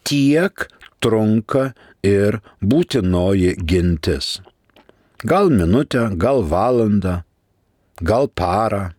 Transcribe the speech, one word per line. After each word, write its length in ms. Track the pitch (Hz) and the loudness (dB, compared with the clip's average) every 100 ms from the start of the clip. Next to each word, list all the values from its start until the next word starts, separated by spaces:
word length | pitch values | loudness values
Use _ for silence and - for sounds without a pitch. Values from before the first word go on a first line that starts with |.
tiek 640 | - 143 139 151 190 - - _ - _ | -2 0 2 2 0 -4 -12 _ -20 _
trunka 720 | 123 110 107 110 110 135 135 - - _ | -2 0 2 0 0 -2 -4 -8 -20 _
ir 400 | 98 101 101 107 - _ | 0 2 2 -2 -8 _
būtinoji 960 | 98 139 175 135 92 90 90 98 90 - | 0 0 0 -2 0 0 2 2 0 0
gintis. 840 | 82 92 87 82 - 76 - - - _ _ _ _ _ _ _ | 0 0 2 0 -2 -4 -6 -12 -14 _ _ _ _ _ _ _
Gal 320 | 110 170 202 | -2 2 4
minutę, 560 | 127 82 110 143 131 117 | 2 2 0 0 -2 -2
gal 300 | 90 113 139 | -2 0 0
valandą, 800 | 85 85 113 127 110 104 92 90 - _ _ _ _ _ _ - | 0 0 0 2 2 0 -2 -4 -8 _ _ _ _ _ _ -8
gal 300 | 85 110 139 | -2 0 0
parą. 640 | - 90 92 110 104 95 | -2 -2 0 -2 -2 -6